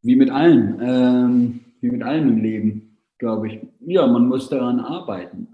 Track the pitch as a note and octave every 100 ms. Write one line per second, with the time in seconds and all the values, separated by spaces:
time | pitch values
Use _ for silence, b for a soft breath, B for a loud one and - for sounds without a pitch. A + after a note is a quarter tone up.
0 | A#2 B2+ C3+ C3+ E3+ C#3 G#2 - B2 B2+
1 | B2+ B2 B2 B2 A#2+ A#2 _ _ B2 A#2+
2 | A2 D#3 C#3 A2 A2 G#2+ G#2+ G#2 - _
3 | _ _ A#2 G#2+ G#2+ A2 - _ D3 F#3
4 | C3+ A#2 B2 C3 - C#3 B2 B2 A#2 E3+
5 | - F#2 F2 F#2 -